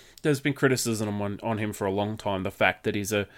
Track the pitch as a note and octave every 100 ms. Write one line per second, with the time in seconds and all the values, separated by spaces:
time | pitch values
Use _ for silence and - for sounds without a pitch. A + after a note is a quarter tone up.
0 | - - D#3 C3+ D3 C3+ C#3 B2 A#2+ G#2+
1 | G#2+ G#2 G2+ G2+ A2+ A2 G#2+ G#2 G2+ G2
2 | G#2 A2 G#2 F#2+ F#2+ - G2 - A2 G#2
3 | G2 G#2 G2